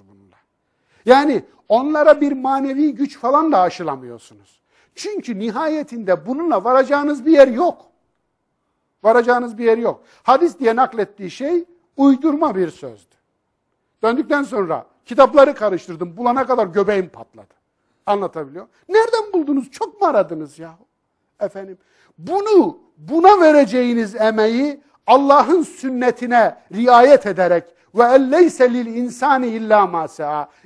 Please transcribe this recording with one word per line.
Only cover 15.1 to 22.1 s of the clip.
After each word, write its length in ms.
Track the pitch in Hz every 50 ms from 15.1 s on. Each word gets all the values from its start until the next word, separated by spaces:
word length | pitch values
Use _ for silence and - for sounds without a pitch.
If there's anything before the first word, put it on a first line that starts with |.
| 247 233 269 254 262 285 269 285 277
karıştırdım. 640 | - 214 208 185 165 - - 170 156 175 175 165
Bulana 300 | 202 240 240 240 262 262
kadar 200 | 247 254 240 214
göbeğim 420 | 185 160 208 196 202 208 196 185 156
patladı. 460 | _ - 117 _ _ 110 101 _ _ _ _ _ _ _ _ _ _ _ -
Anlatabiliyor? 600 | - 202 202 196 170 - 165 147 135 143 180 208 _ _ _ _ -
Nereden 440 | 370 440 453 466 480 440 415 415 381
buldunuz? 380 | 349 302 277 285 277 247 -
Çok 300 | _ - 427 381 440 415
mu 60 | 403
aradınız 520 | 330 262 208 185 156 165 156 156 143 139 156
ya? 160 | 165 165 160 170 _ _ _ _ _ _ _ _ _ _ _ -
Efendim, 380 | 208 190 - 196 196 190 185 _ _ _ _ _ _ _